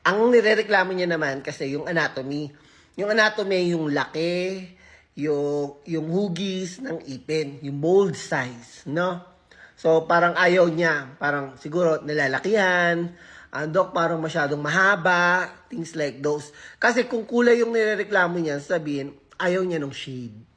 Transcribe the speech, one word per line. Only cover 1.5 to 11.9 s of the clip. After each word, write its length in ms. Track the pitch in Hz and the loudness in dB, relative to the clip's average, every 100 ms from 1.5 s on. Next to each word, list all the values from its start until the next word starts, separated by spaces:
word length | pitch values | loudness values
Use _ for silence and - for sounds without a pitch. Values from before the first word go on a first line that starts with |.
| 139 139 143 | -8 -6 -6
yung 80 | 151 | -2
anatomy. 640 | 170 147 139 131 147 147 - _ _ _ - | -2 -2 -4 -6 -6 -8 -14 _ _ _ -6
Yung 160 | 202 | 0
anatomy, 560 | 220 214 214 196 185 180 | 4 2 2 0 0 2
yung 240 | 170 156 | 0 0
laki, 720 | 143 131 156 170 175 180 190 180 180 - - _ | -2 -2 -4 -2 -2 -4 -8 -14 -20 -20 -20 _
yung, 640 | - 151 143 143 147 143 - 175 | -6 -2 0 0 -2 -4 -8 -6
yung 240 | 160 156 | -4 -2
hugis 720 | 180 202 165 196 185 185 - | -2 -2 -2 -4 -4 -8 -10
ng 240 | 262 165 143 | -10 -10 -10
ipin, 560 | 127 - 156 143 139 | -12 -4 -4 -4 -8
yung 160 | 139 143 | -8 -2
mold 400 | 160 190 196 143 | 4 4 4 -2
size, 720 | - 151 127 120 - - - | -4 -4 -4 -10 -20 -16 -6
no? 320 | 156 180 175 - _ _ - - _ | -2 -2 -4 -14 _ _ -20 -20 _
So, 320 | 165 160 165 | 2 2 4
parang 240 | 170 170 | 4 4
ayaw 320 | 165 180 180 175 | 4 4 6 4
niya. 460 | 160 170 151 131 - | 4 0 0 -6 -4
Parang 320 | 143 143 135 - | -2 -2 -6 -12
siguro 400 | 147 170 170 | -6 0 2